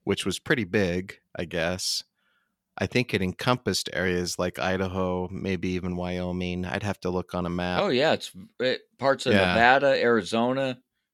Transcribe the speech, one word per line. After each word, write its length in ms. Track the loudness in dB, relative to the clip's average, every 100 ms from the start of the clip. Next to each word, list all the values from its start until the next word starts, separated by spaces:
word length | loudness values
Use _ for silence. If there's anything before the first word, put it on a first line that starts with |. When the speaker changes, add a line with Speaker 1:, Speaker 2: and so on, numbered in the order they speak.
Speaker 1:
which 220 | -4 -2 -2
was 120 | -4
pretty 260 | -2 -2
big, 540 | 0 0 2 0 -4 -12 _
I 120 | -10 -6
guess. 580 | -2 -2 -2 -4 -6 -8 _ _ _ _ _ _ -6
I 80 |
think 300 | -2 0 0
it 80 | 0
encompassed 680 | 0 -2 0 0 0 -2 -2
areas 440 | -2 0 0 -2 -2
like 200 | -4 -2
Idaho, 720 | -2 0 -2 -2 -2 -2 -4
maybe 380 | -6 -4 -2 -2
even 260 | -4 -4 -4
Wyoming. 720 | -4 -4 -4 -4 -4 -4 -4
I'd 160 | -4
have 180 | -4 -4
to 80 | -2
look 240 | -4 -4
on 120 | -4 -4
a 40 |
map. 300 | -2 -2 0
Speaker 2:
Oh, 40 | 0
yeah. 240 | 2 2
It's, 180 | 0 -4 -16 -16 -4
it, 220 | -4 -4 _ -2
parts 260 | 0 2
of 80 | 4
Speaker 1:
Yeah. 140 | 4 4
Speaker 2:
Nevada, 440 | 6 6 6 6 4
Arizona. 800 | 4 2 2 0 0 0 -2 -4 _ _ _